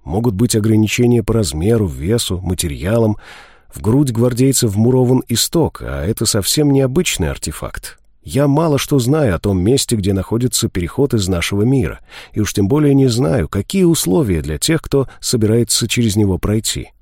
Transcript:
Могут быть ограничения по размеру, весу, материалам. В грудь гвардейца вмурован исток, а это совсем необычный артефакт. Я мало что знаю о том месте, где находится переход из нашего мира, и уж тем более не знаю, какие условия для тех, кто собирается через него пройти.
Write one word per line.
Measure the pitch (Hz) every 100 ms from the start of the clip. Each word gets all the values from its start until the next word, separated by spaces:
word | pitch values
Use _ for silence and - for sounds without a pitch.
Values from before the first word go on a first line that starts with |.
Могут | - 90 120
быть | 95 117
ограничения | 113 107 110 107 - 120 120
по | 107
размеру, | 113 101 - 208 113 95
весу, | 65 85 117 - 90
материалам. | 90 90 80 90 123 117 110 101 - - - _ _
В | -
грудь | 104 131 139
гвардейца | 110 123 123 131 135 117
вмурован | 101 117 127 123 131 -
исток, | 117 - 175 123 -
а | 58 69 80
это | 117 113
совсем | 107 - - 147
необычный | 139 135 143 180 - 80
артефакт. | 67 - - - - - - _ _
Я | - 131 147
мало | 139 165 135
что | - 143
знаю | 117 156 131
о | 82
том | 104 95
месте, | 95 135 - 113
где | 98
находится | 95 90 113 123 - 113
переход | 95 82 - 139
из | 113 92
нашего | 87 - 101
мира, | 113 135 85 - - - -
и | -
уж | 104
тем | - 101
более | 143 147
не | 139 135
знаю, | 113 151 135 78
какие | 98 - 196
условия | 175 160 170 180 120 82
для | 69 76
тех, | - 165
кто | - 139 127 -
собирается | - 117 107 117 113 - 117
через | - 113
него | 98 101 87
пройти. | 95 107 - - - _